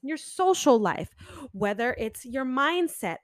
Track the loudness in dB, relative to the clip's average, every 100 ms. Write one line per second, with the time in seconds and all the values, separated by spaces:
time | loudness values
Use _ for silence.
0 | -8 -8 -8 0 2 4 6 6 4 -2
1 | -6 -12 -20 -18 -16 -4 -2 0 -2 -2
2 | -6 -8 -8 -6 -2 0 2 2 0 -2
3 | -6 -6